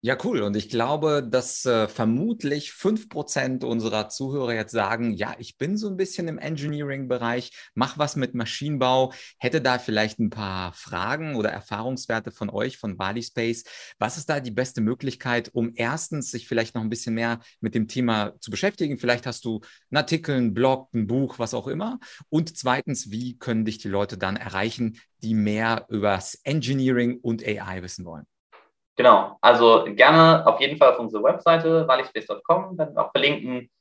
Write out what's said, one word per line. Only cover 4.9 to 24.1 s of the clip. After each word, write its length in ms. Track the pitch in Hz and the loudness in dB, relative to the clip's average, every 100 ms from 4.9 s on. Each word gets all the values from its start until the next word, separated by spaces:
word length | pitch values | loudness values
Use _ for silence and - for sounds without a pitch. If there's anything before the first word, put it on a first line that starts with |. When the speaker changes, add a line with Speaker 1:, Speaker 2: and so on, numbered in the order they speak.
| 113 117 | 0 -2
Speaker 1:
"Ja, 200 | 98 107 - | -2 -6 -8
ich 180 | - - | -16 -8
bin 200 | 143 208 | -4 -2
so 100 | 214 | -4
ein 100 | 185 | -4
bisschen 300 | 190 - 170 | -4 -4 -6
im 100 | 156 | -6
Engineering-Bereich, 1300 | 143 156 143 147 143 139 131 127 117 120 123 - - | -6 -6 -4 -6 -6 -6 -2 -2 0 -2 -6 -16 -12
mach 240 | - 131 - | -4 -4 0
was 180 | 147 - | -2 0
mit 200 | 127 120 | -4 -4
Maschinenbau", 800 | 113 - 143 147 127 127 131 - - _ | -6 -6 -4 0 2 4 2 -2 -20 _
hätte 220 | 123 156 | -2 0
da 180 | 131 123 | 0 0
vielleicht 400 | - 107 110 - | 0 0 0 0
ein 100 | 110 | -2
paar 440 | 107 101 92 90 | -2 -6 -6 -8
Fragen 600 | - - 87 98 147 160 127 | -10 -10 -6 -4 -4 -4 -2
oder 140 | 107 | -2
Erfahrungswerte 840 | - - 104 117 127 - 113 110 | -4 -8 -6 -6 -6 -4 -4 -4
von 200 | - 104 | -8 -6
euch, 260 | 104 120 - | -4 -6 -6
von 200 | 110 87 | -10 -6
Bali 260 | 95 113 | -4 -6
Space. 400 | 117 - 117 117 - - - - | -8 -4 -2 -4 -8 -20 -20 -4
Was 200 | 110 - | -4 -4
ist 120 | 143 | -4
da 100 | 147 | -4
die 100 | 127 | -2
beste 280 | 104 127 - | -4 -4 -2
Möglichkeit, 680 | 107 127 135 - 131 120 117 | -2 -2 -6 -6 -2 -2 -2
um 180 | - 117 | -4 -4
erstens 560 | 117 117 156 - 151 127 | -2 -4 -2 -6 -6 -6
sich 180 | 120 - | -10 -4
vielleicht 280 | 117 113 120 | -2 -2 -4
noch 80 | |
ein 60 | 110 | -6
bisschen 260 | 113 - 113 | -6 -4 -2
mehr 240 | 117 117 - _ | -2 -4 -8 _
mit 140 | 110 | -4
dem 140 | 117 110 | -2 -2
Thema 460 | 131 123 110 104 - | -2 0 0 -2 -6
zu 120 | - | -10
beschäftigen? 480 | 107 190 202 156 135 | -2 -2 0 -4 -2
Vielleicht 260 | 123 120 127 | 0 0 -2
hast 180 | 117 | -8
du 180 | 120 110 - - _ | -6 -6 -8 -20 _
einen 80 | 139 | -4
Artikel, 380 | 151 160 160 135 | 0 -2 0 0
einen 180 | 120 | 0
Blog, 400 | 98 131 131 - | 2 2 2 -2
ein 140 | 120 104 | -4 0
Buch, 320 | 123 135 - | 0 -2 -4
was 160 | 117 120 | -6 -4
auch 120 | 120 | -6
immer. 300 | 147 214 254 - - - | -6 -6 -8 -14 -20 -2
Und 260 | 151 160 - | -2 -2 -2
zweitens, 540 | 127 127 - 135 - | 0 0 0 -4 -4
wie 300 | 107 127 120 | -6 -8 -8
können 260 | - 113 107 | -2 0 0
dich 140 | 104 | -4
die 100 | 101 | -4
Leute 300 | 98 101 | -2 -2